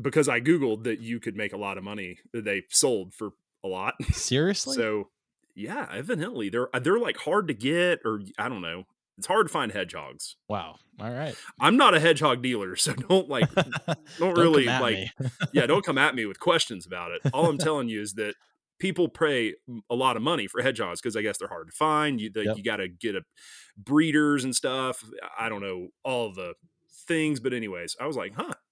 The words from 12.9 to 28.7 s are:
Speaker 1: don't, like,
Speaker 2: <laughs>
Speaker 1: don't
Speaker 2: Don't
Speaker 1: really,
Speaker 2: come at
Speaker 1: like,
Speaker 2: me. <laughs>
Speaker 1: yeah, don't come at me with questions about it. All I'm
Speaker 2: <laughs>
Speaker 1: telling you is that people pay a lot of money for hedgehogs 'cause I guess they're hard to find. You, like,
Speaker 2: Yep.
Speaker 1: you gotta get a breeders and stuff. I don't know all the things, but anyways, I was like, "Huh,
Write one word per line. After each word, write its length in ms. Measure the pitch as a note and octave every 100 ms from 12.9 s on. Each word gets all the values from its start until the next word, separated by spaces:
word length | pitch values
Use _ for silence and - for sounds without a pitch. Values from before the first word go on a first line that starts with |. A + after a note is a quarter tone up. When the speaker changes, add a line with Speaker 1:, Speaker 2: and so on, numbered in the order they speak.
Speaker 1:
don't, 360 | D3 - F#3+ F3+
like, 240 | C3 C3
Speaker 2:
<laughs> 0 |
Speaker 1:
don't 440 | - F3+ E3 - D3+ - -
Speaker 2:
Don't 220 | F3+ E3+
Speaker 1:
really, 280 | E3+ D3+ A#2+
Speaker 2:
come 80 |
at 80 | B2+
Speaker 1:
like, 120 | B2
Speaker 2:
me. 160 | G#2+ - - C3 -
<laughs> 160 | F3
Speaker 1:
yeah, 140 | C#3+ B2
don't 180 | F#3
come 140 | F#3 C3+
at 160 | D3
me 100 | C3
with 140 | G#2+ F#2+
questions 480 | - E3 - G2+ F2+
about 240 | F2+ F2
it. 120 | F2 C#3
All 140 | C3 E3+
I'm 80 | C#3+
Speaker 2:
<laughs> 0 |
Speaker 1:
telling 300 | D#3+ D3+ A#2+
you 120 | A2
is 140 | G#2+
that 220 | G2 G#2 - _ _ _ -
people 300 | F#3+ F3+ E3+
pay 460 | - D#3 C3 A2 - - A#2 -
a 60 | A#2+
lot 200 | C3 A#2
of 60 |
money 240 | C3+ E3 G2
for 160 | -
hedgehogs 380 | B2+ A2 F#2+ F2
'cause 160 | A#2+ G#2+
I 60 |
guess 140 | G#2+ G2
they're 120 | -
hard 180 | E2+ E2
to 60 | -
find. 440 | D#3 D3+ D3+ B2
You, 100 | G#2+
like, 120 | G2+ G#2+
Speaker 2:
Yep. 100 | G#2+
Speaker 1:
you 40 |
gotta 240 | G#2+ G#2 F#2
get 300 | F2 A2+ G2
a 60 | - _ - - - -
breeders 680 | G2 D3 D#3+ D3+ D3 D3
and 100 | B2+
stuff. 480 | A#2+ C3+ C3 C3 B2 A2 - - G#2
I 120 | A2+
don't 140 | G#2
know 260 | G2 F#2 F2+ _
all 280 | C3+ B2 A2+
the 220 | F#2+ F2 - _ _ _ - -
things, 320 | D#3+ D#3 C3+
but 120 | B2+
anyways, 440 | B2 G#2+ F2+ F2 -
I 60 | C#3
was 100 | C3
like, 180 | G2 G#2+
"Huh, 160 | E4 - _